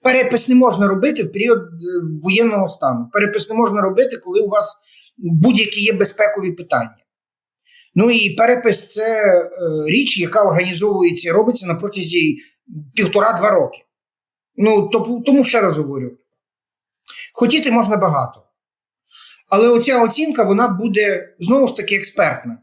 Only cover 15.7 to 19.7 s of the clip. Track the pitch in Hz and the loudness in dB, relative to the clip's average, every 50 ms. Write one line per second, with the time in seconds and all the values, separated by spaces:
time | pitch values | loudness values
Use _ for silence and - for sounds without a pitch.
15.7 | 156 151 147 135 139 135 127 123 - _ _ _ _ _ _ _ _ _ _ _ | 0 -2 -4 -6 -6 -8 -10 -10 -14 _ _ _ _ _ _ _ _ _ _ _
16.7 | _ _ _ _ _ _ _ - - - - - _ - 240 233 277 311 - 269 | _ _ _ _ _ _ _ -20 -18 -18 -20 -18 _ 0 2 2 2 0 0 2
17.7 | 226 233 220 196 214 185 190 175 151 135 123 - - - _ _ _ _ _ _ | 2 2 2 0 0 0 0 0 0 -2 -4 -4 -10 -20 _ _ _ _ _ _
18.7 | _ _ _ _ _ _ _ _ _ - - - - _ _ _ 196 208 226 240 | _ _ _ _ _ _ _ _ _ -20 -20 -20 -20 _ _ _ 2 4 4 4